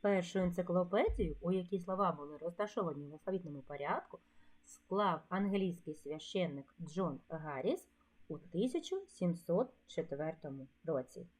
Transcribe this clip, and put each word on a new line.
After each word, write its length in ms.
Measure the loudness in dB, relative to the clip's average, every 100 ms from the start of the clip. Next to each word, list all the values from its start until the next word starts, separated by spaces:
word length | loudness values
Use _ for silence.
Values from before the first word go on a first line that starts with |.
Першу 380 | 4 4 2 2
енциклопедію, 960 | 2 2 2 4 4 4 4 2 0 0
у 100 | 0
якій 280 | 0 2 -2
слова 320 | -2 2 2
були 260 | 2 -6 -6
розташовані 720 | -6 -2 -2 0 -2 -2 -8
в 60 |
алфавітному 480 | -10 -4 -2 -4 -10
порядку, 580 | -10 -6 -2 -2 -2 -16 _ -20 -20 -20 -20
склав 560 | -20 _ 2 2 2 -2
англійський 640 | 0 2 4 2 0 -8
священник 840 | -10 -8 -8 -2 0 2 0 -10 _
Джон 380 | -8 -2 -2 -2 -8
Гарріс 580 | -8 -6 -2 0 0 -4 _ _ _ -12
у 100 | -10
тисяча 580 | -6 0 0 0 -2 -6 -6
сімсот 600 | 0 0 0 2 2 2 -4 _
четвертому 800 | -6 -4 -2 -4 -4 -8 -8 -10 _
році. 440 | -2 -2 -2 -10 -16 _